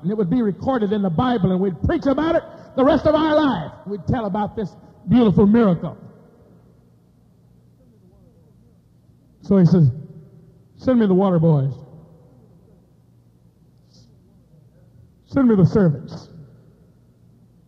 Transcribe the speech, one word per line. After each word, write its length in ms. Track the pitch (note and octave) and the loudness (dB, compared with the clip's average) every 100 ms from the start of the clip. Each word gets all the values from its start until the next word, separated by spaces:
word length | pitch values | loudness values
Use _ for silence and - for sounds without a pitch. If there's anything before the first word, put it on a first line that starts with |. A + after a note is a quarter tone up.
and 80 | E3 | -8
it 60 | A3 | -6
would 140 | F3+ | -4
be 120 | B3+ | -2
recorded 500 | G#3+ - - C4 G3+ | -2 -4 -6 -4 -2
in 100 | G#3 | -2
the 80 | G3 | -2
Bible, 400 | D#3 B3+ A#3+ F#3+ | -2 -2 -2 -2
and 100 | F3+ | -2
we'd 200 | G3 E3 | -4 -4
preach 240 | - E4+ C#4 | -4 -2 -2
about 300 | C4+ E4 E4 | -2 -2 -2
it 60 | - - - - | -4 -14 -12 -2
the 80 | |
rest 220 | C4 D#4 D#4 | 0 2 0
of 100 | D4+ | 0
our 180 | D#4 | 0
life. 380 | D4+ D4 F#3+ D#3 - F#3 | 0 0 -2 -8 -16 -14
We'd 200 | G3+ - | -10 -6
tell 200 | A#3 G#3 | -4 -4
about 280 | G#3 G3+ | -6 -6
this 200 | - G3 - - - - | -8 -10 -12 -20 -18 0
beautiful 380 | A#3 A3+ F3 G3+ | 2 4 4 4
miracle. 500 | A3+ G#3+ E3 D#3 - - - _ _ _ _ _ _ _ _ _ _ _ _ _ _ _ _ _ G#3+ F#3 _ F#3 _ _ _ _ _ _ _ _ _ _ _ | 4 2 0 -6 -14 -20 -20 _ _ _ _ _ _ _ _ _ _ _ _ _ _ _ _ _ _ _ _ _ _ _ _ _ _ _ _ _ _ _ _
So 160 | - G3 | 0 4
he 80 | E3 | 4
says, 240 | F#3 C#3 - - - - - - _ _ _ | 6 4 0 -10 -20 -20 -20 -20 _ _ _
"Send 240 | - B3 | -2 0
me 60 | G#3 | 2
the 80 | |
water 260 | F#3 G3 F3 | 2 2 0
boys. 340 | E3 D3 C3+ A#2+ - - - - _ _ _ _ _ _ _ _ _ _ _ _ _ _ _ _ _ _ _ _ _ _ _ _ _ _ _ _ - _ _ | 2 0 -2 -8 -16 -20 -20 -20 _ _ _ _ _ _ _ _ _ _ _ _ _ _ _ _ _ _ _ _ _ _ _ _ _ _ _ _ -20 _ _
Send 220 | C#4 B3+ | 0 2
me 80 | G3+ | 4
the 100 | E3 | 4
servants." 640 | A3 F3 C3+ - - - - - - _ _ _ _ _ _ _ _ _ _ | 4 0 -2 -10 -18 -20 -20 -20 -20 _ _ _ _ _ _ _ _ _ _